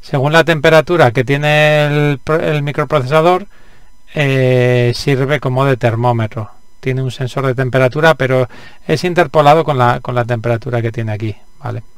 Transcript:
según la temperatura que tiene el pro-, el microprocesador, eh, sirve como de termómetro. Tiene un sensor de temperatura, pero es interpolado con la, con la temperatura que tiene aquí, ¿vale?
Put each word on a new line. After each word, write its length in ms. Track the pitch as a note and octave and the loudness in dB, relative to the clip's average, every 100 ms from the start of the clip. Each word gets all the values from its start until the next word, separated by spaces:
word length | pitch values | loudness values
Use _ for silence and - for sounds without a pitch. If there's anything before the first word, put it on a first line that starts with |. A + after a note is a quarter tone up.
según 300 | - C#3+ C3+ | -4 -2 2
la 100 | D#3+ | 4
temperatura 680 | D#3 D#3+ D#3 D#3 D3 F3 C3 | 4 2 4 4 4 2 2
que 100 | A2+ | 2
tiene 640 | A#2+ C#3 D3 D3+ D3+ D3+ D3 | -2 0 2 2 2 2 2
el 320 | D3 D3 C#3+ | 0 0 -2
pro-, 220 | - D#3+ | -2 -2
el 220 | E3+ D3+ | 0 -2
microprocesador, 800 | C#3+ D3 D3 D3+ B2+ D#3 E3 F3+ G3 - - - - - - | -4 -4 -2 -2 0 2 2 0 -4 -18 -20 -20 -20 -20 -10
eh, 760 | - C#3 C3+ B2+ B2+ B2 B2 A#2+ A#2 | -2 0 2 2 2 2 2 0 0
sirve 420 | - C3 C3 D3 | -2 0 0 -2
como 260 | C3+ B2+ | -2 0
de 120 | C#3 B2+ | 0 2
termómetro. 760 | A#2+ A2 B2 A#2 A2 - G#2+ - - - | 0 0 0 0 -4 -6 -12 -14 -20 -10
Tiene 220 | C3 C3 | -6 -4
un 100 | C3 | -6
sensor 340 | - B2 - C3+ | -6 -8 -4 -2
de 80 | |
temperatura, 600 | B2 C3 C3 C3 C#3+ D#3+ D#3 | -2 -2 2 0 2 2 2
pero 320 | C3 C3 B2 - - - | 2 0 -2 -6 -20 -18
es 200 | - D#3 | -4 -2
interpolado 580 | F#3 E3+ F3 D#3 C#3+ D#3+ | 0 0 2 4 6 4
con 160 | D3+ C3+ | 4 2
la, 220 | A#2+ C3 | 2 0
con 160 | - B2 | -2 -4
la 80 | |
temperatura 580 | A#2 A#2+ A2+ A#2 B2+ A#2+ | -2 -2 -2 -4 -2 -4
que 80 | A#2 | -4
tiene 220 | A2+ A2 | -4 -6
aquí, 240 | G#2+ A2 G#2 - - | -6 -6 -8 -16 -14
¿vale? 240 | A#2+ A2 - | -10 -10 -12